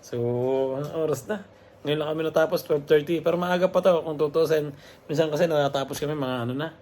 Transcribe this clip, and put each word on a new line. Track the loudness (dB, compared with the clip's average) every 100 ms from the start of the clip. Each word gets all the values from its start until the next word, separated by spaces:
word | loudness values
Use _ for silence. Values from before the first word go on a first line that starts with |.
So, | -8 -4 -2 -2 0 0 -2 -4
anong | -6 -4
oras | -2 -4 -6
na? | -10 -10 -20 -20 -12
Ngayon | -4 -4
lang | -2
kami | -4 -2
natapos, | 0 2 0
twelve | 0 -2 4
thirty. | 2 4 0
Pero | 0
maaga | 0 0 2 2
pa | 4
to, | 4 2
kung | 0 -2
tutusin. | 0 2 4 2 0 -10 -20 -20 -4
Minsan | 0 2
kasi | 2 2
natapos | 4 2 0 -4 -4
kami | -4
mga | -2 -2 -2 -4
ano |
na | -4 -6 -10